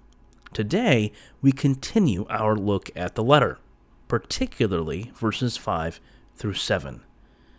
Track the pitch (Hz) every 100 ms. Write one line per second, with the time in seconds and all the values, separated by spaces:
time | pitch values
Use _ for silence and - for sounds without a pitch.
0 | - - - _ - - 104 185 240 123
1 | 104 - - - 139 135 143 131 - 226
2 | 170 90 107 113 110 107 101 98 - -
3 | 87 - 113 147 107 69 - _ _ _
4 | _ 117 - - 262 - 110 87 78 76
5 | 113 - 113 - 123 - - 85 82 -
6 | - - - - 107 92 - 95 69 67
7 | - _ - _ _